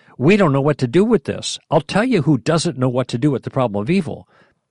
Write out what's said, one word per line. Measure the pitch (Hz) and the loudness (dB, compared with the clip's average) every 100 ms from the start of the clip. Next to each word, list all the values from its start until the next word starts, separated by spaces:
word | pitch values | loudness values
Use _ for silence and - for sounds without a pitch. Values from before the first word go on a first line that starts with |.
| _ - | _ -2
We | 139 208 | 2 4
don't | 165 | 4
know | 139 | 2
what | 147 - | 0 0
to | 123 | 0
do | 160 | 2
with | 220 214 | 2 0
this." | - 95 - - - | -2 -8 -10 -12 -2
I'll | 151 | -2
tell | - 190 | 0 0
you | 262 196 | 0 2
who | 143 127 | 2 0
doesn't | - 160 175 127 | 2 0 -2 -2
know | 127 | -2
what | 123 123 | -2 -4
to | 120 | -2
do | 147 | -2
with | 117 | -2
the | 127 | -4
problem | 135 120 101 | -2 -2 -2
of | 110 | -2
evil. | 190 143 98 - _ _ _ _ | -2 -2 -10 -16 _ _ _ _